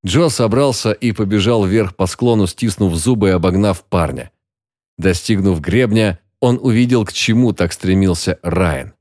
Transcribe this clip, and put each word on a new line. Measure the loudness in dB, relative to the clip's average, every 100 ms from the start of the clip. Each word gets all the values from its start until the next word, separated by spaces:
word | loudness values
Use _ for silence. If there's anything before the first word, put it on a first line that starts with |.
| 0
Джо | 2 2
собрался | 2 0 2 0 0 -4
и | -2 -4
побежал | -2 0 0 2 2 2
вверх | 0 0 -2
по | -6
склону, | 0 0 2 0
стиснув | -2 -4 0 -2
зубы | 0 0 2 2
и |
обогнав | 2 0 0 0 -2
парня. | _ -2 -2 -6 -14 _ _ _ _ _ _ -4
Достигнув | -2 -2 -2 0 2 0
гребня, | 0 0 2 2 0 -4 _ _
он | 0 0
увидел, | 0 2 2 2
к | 0
чему | -4 0 2 2
так | 0 -4
стремился | -2 0 2 2 0 -4 -6
Райан. | -4 -2 0 -2 -8 _